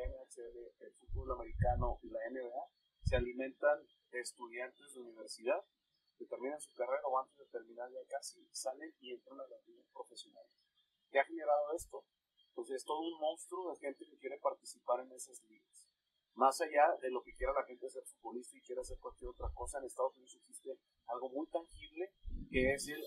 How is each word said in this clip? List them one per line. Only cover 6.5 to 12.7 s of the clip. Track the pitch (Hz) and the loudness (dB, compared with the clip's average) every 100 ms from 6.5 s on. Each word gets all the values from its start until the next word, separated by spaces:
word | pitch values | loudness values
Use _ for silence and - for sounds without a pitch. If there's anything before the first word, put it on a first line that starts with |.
| 147 | -6
su | - | -8
carrera | - 123 139 147 | -2 0 2 2
o | 131 | 2
antes | 135 - | 0 -8
de | 131 | -10
terminar | 120 117 117 123 | -10 -10 -12 -10
ya | 131 - | -10 -6
casi | 135 - - - | -6 -6 -14 -14
salen | - 131 131 160 - | -8 -6 -6 -10 -12
y | 127 | -12
entran | 120 - 135 | -12 -12 -14
a | 135 | -14
las | - _ | -16 _
ligas | 117 _ | -20 _
profesionales. | - - - - 784 - _ _ _ _ _ _ | -12 -12 -12 -16 -18 -20 _ _ _ _ _ _
¿Qué | 277 | 4
ha | |
generado | - 330 302 294 294 | 4 2 4 6 6
esto? | - - - - _ _ _ _ | 0 -4 -12 -14 _ _ _ _
Pues | - 120 | -8 -4